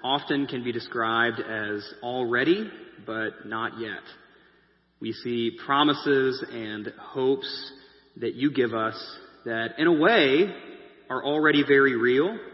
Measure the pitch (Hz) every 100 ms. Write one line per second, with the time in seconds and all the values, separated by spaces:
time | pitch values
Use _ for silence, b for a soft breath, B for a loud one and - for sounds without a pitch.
0 | 127 139 - 143 139 131 120 117 - 120
1 | 113 113 117 113 - 110 104 104 101 -
2 | 120 127 120 120 139 196 214 - - -
3 | - 110 110 - 104 113 113 113 113 95
4 | - - _ b b b b b b -
5 | 113 113 123 120 117 113 - 139 151 143
6 | 147 139 131 127 - 117 110 107 104 -
7 | - 139 131 135 - - - - b b
8 | b - 117 - 143 131 120 113 110 110
9 | - - - - 120 113 113 - 160 160
10 | 170 226 143 139 196 - - - - -
11 | - 127 131 151 151 147 139 139 139 120
12 | 120 127 170 226 -